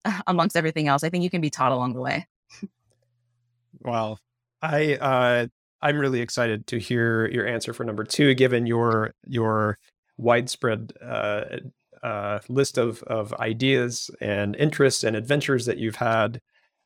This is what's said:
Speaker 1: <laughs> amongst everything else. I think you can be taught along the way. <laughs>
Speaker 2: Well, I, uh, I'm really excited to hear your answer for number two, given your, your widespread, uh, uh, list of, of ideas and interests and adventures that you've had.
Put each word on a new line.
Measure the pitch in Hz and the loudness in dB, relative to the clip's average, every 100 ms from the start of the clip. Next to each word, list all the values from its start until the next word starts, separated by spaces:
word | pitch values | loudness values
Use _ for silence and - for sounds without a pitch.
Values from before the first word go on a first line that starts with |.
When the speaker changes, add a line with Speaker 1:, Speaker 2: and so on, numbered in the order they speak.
Speaker 1:
<laughs> | 208 190 - | -4 -4 0
amongst | 175 170 170 | 0 2 0
everything | 160 160 147 | 0 0 2
else. | 139 | 2
I | 160 | 0
think | 180 | -2
you | 175 | -2
can | 180 | 0
be | 151 | -2
taught | - 131 | 0 0
along | 127 127 | 2 -2
the | 123 | -4
way. | 127 165 - _ _ - | -4 -4 -6 _ _ -16
<laughs> | 196 _ _ _ _ _ _ _ _ _ _ - | -16 _ _ _ _ _ _ _ _ _ _ -12
Speaker 2:
Well, | 123 117 110 110 _ _ _ - | -4 -2 -2 -6 _ _ _ -8
I, | 160 151 151 | -2 2 2
uh, | 135 135 127 123 120 120 _ _ - | 2 2 4 4 2 0 _ _ -4
I'm | 147 147 | 0 2
really | 139 127 | 2 0
excited | 120 - 117 110 - | -2 -2 -2 -2 -4
to | 120 | -6
hear | - 120 117 113 113 | -2 2 2 2 0
your | 123 104 | 0 -2
answer | 117 120 | -4 -6
for | 117 | -8
number | 117 104 | -6 -6
two, | 110 - 143 | -4 4 4
given | 127 131 120 | 6 4 4
your, | 120 117 117 110 107 - - | 2 2 2 2 0 -6 -6
your | 123 110 110 107 101 _ _ _ - | -2 0 2 0 -2 _ _ _ -2
widespread, | 117 120 127 - 123 110 110 - | 2 4 2 -2 -2 -2 -6 -14
uh, | 127 110 104 104 - 127 127 - _ - | -8 -4 -2 -4 -6 -10 -14 -20 _ -10
uh, | 123 104 101 104 - | -8 -6 -4 -6 -2
list | 131 139 - | 0 0 2
of, | 117 110 | -2 -2
of | - 113 104 | -6 -4 -4
ideas | - 117 113 131 131 123 120 - - | -4 -4 0 2 2 0 -4 -10 -8
and | 110 101 101 | -4 -2 -2
interests | 104 151 - 135 - | 0 0 4 2 2
and | 117 110 | -2 -2
adventures | 117 147 143 127 113 | 0 -2 0 0 0
that | 87 | -2
you've | 110 - | -4 -2
had. | 120 113 107 120 _ _ _ _ | 0 2 0 -2 _ _ _ _